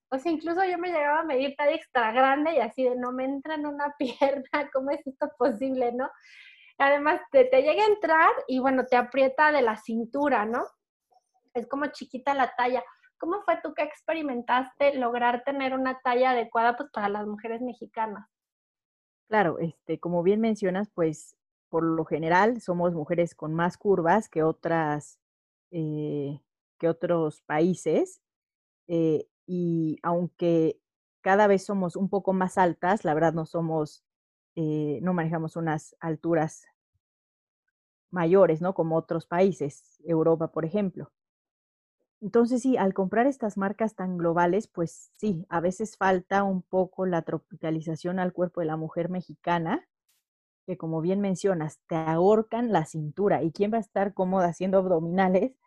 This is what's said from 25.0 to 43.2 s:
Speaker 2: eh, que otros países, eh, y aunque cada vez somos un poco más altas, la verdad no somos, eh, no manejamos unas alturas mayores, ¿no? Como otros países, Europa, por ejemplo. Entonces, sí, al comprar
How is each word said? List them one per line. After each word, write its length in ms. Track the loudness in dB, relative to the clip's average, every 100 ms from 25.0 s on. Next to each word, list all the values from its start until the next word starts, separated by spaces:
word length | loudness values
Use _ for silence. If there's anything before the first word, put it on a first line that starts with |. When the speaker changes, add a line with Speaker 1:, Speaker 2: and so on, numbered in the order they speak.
| -8 -20 _ _ _ _ _
Speaker 2:
eh, 720 | -6 -4 -4 -4 -4 -6 -8 _ _ _ -4
que 100 | -2
otros 540 | -2 -2 0 -2 -4
países, 800 | -4 0 2 0 0 0 0 -6 _ _ _ _ _ _ -4
eh, 400 | 0 2 0 -4 _ -8
y 520 | -4 0 0 -2 -2
aunque 800 | -2 -2 -2 -2 2 4 2 -2 _ _ _ _
cada 240 | 2 4 6
vez 180 | 4
somos 320 | 0 -4 -2 -2
un 120 | -2
poco 240 | -2 0
más 240 | 0 0 2
altas, 480 | 2 2 0 0
la 100 | 0
verdad 180 | 2 2
no 140 | 0 -4
somos, 580 | -4 -2 -2 -4 -8 _ _ _ _ _
eh, 460 | -6 -4 -2 -2 -2
no 100 | -2
manejamos 440 | -2 -2 -2 -6 -6
unas 400 | -4 -4 -6 -12
alturas 680 | -8 -4 0 0 0 -6 _ _ _ _ _ _ _ _ _ _ _ _ _ _ _
mayores, 520 | -2 4 6 6 4
¿no? 120 | -2
Como 220 | -2 -2 -2
otros 300 | -2 -6 -4
países, 760 | 0 2 0 -6 -8 _ _
Europa, 480 | -2 2 2 2 0
por 120 | -4
ejemplo. 460 | -4 -2 -2 -6 -16 _ _ _ _ _ _ _ _ _ _ _
Entonces, 420 | 0 2 2 2
sí, 140 | 0 2
al 180 | 0
comprar 340 | 0 -2 2